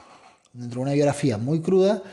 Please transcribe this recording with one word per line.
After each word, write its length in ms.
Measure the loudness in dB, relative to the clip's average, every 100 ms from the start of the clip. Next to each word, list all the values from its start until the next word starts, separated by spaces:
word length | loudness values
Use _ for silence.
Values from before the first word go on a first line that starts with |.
| -20 -20 -20 _ _
dentro 260 | -14 -10 -6
de 40 |
una 100 | -2
biografía 420 | 2 2 2 0 0
muy 240 | -2 -2
cruda. 420 | 2 4 4 0 -6